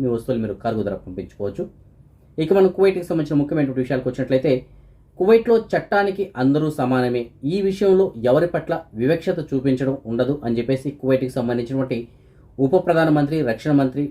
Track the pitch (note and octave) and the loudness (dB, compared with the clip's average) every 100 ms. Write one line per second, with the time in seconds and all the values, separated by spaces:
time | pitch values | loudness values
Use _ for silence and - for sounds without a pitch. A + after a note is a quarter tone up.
0 | C3 A#2 A#2 A#2+ A2 G2 A#2 A2 G2 F#2 | -2 -4 -2 -4 -4 -4 -4 -4 -4 -6
1 | - F2+ F#2 - G2+ G2 F3+ - - _ | -10 -12 -12 -8 -8 -8 -12 -12 -20 _
2 | - _ _ - D#3 G3 F#3+ F#3 F#3+ F#3 | -20 _ _ -6 2 4 4 4 2 2
3 | E3+ E3 D3 D3 C#3+ D#3+ C3+ B2+ B2+ B2+ | -2 -2 0 0 0 0 0 -2 -2 -2
4 | B2+ B2 B2+ C3 D3+ B2+ - - - _ | -4 -4 0 0 2 0 -2 -20 -20 _
5 | _ - F#3 A3+ A3+ A3+ A3 F3 - G3+ | _ -2 4 4 4 0 2 -4 0 0
6 | G3+ F#3+ F#3+ - C3 C#3+ D#3 D3+ B2+ B2+ | 0 -2 -6 0 2 2 0 -2 0 0
7 | B2 B2 A#2+ - C3+ F#3+ G3 F#3+ G3 F#3 | 0 -2 -6 -8 -4 0 0 0 4 4
8 | F#3+ A#2 A#2 C#3 E3+ E3 - E3 - G#2+ | 2 0 2 4 2 -2 -4 -6 -6 -4
9 | B2+ E3 - E3+ D3+ C3+ C3+ C3 C3+ C3+ | 0 0 0 -4 -2 -2 0 0 -2 -4
10 | A2 A#2 B2+ D3 A#2+ A#2 A#2 C3 C#3+ - | -6 -2 -2 -2 -2 -2 0 -2 -4 -6
11 | C3 C3 B2+ C3 A#2+ A#2+ A#2 C3+ B2+ A#2+ | 0 0 0 -4 -2 -2 -2 -4 -4 -4
12 | A#2 - - _ - - C3+ F#3 F3+ E3 | -8 -18 -20 _ -20 -2 2 2 2 2
13 | D#3+ D3 C#3+ D#3 C3 A2 D#3 C#3+ C3+ C3 | 4 2 2 0 -2 -2 2 2 2 -2
14 | D3 | -6